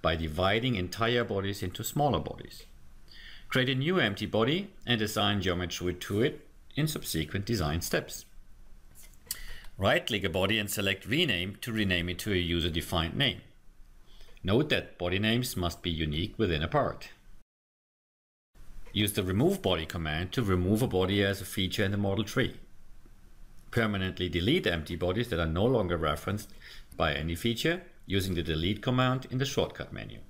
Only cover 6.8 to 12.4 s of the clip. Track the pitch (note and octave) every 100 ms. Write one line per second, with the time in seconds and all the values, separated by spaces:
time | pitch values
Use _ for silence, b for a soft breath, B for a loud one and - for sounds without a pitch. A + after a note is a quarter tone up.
6.8 | D#3 - - E2 D2+ F#2+ G2 A#2 D2+ E2
7.8 | - D#3+ - - - - - - - -
8.8 | - - - - - B B B B -
9.8 | G2 D#3+ - G#2 F#2 F#2 G2 A2 G2+ G#2+
10.8 | G2 F#2+ F2 C#3+ E3+ F2+ F#2 - - A2
11.8 | G2 F2+ E2+ E2+ - F#2+